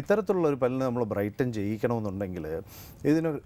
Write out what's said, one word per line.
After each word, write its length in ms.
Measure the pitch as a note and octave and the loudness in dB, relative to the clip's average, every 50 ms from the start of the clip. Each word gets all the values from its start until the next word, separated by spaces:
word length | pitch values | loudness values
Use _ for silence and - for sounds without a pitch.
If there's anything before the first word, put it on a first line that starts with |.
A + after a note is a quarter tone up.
ഇത്തരത്തിലുള്ള 460 | C#3+ - G3+ G#3 G#3 - G3+ F#3 E3+ D3+ | 2 4 2 2 2 2 2 2 4 2
ഒരു 80 | C#3+ B2+ C3 | 2 4 2
പല്ലിന് 220 | B2 B2+ C3 C3 C3 | 2 2 2 0 0
നമ്മൾ 160 | A#2+ B2 A#2+ G#2+ G#2 | 0 0 0 0 0
ബ്രൈറ്റൻ 380 | G2 G2+ G#2 G#2 - C3+ B2+ A#2 | 0 0 0 0 0 0 0 0
ചെയ്യിക്കണമെന്നുണ്ടെങ്കിൽ 920 | A2 G2 G2+ A2 G#2 - A#2+ A#2+ A#2 G#2+ G#2 F#2 G2 G2+ F#2+ F2+ F2 D#2 D#2 D#2+ E2 - - - - - - - - - C#3+ | -2 -2 -2 -2 0 0 0 0 0 -2 -2 -2 -4 -4 -4 -4 -6 -6 -4 -6 -6 -6 -8 -14 -18 -16 -18 -12 -4 2 2
ഇതിന് 200 | D3+ D#3+ D#3+ E3 D3+ C#3 - | 2 4 2 0 -2 -2 2